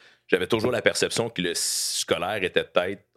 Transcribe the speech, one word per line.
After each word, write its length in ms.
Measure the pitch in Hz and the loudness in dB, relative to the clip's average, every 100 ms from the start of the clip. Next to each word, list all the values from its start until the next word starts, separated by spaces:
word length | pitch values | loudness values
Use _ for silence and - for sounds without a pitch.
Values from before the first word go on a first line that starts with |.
| - _ - | -20 _ 0
j'avais 220 | 90 92 | 0 2
toujours 240 | 113 120 | 2 2
la 100 | 117 | 2
perception 480 | 101 - 90 - - | 2 2 0 0 -4
que 100 | - | -2
le 80 | 87 | -2
s-, 460 | 82 - - - - | -2 -2 -2 -2 -2
scolaire 420 | - 85 87 107 | 0 0 0 -2
était 220 | 87 82 | 0 0
peut-être, 380 | 80 90 90 101 _ | 0 0 0 -4 _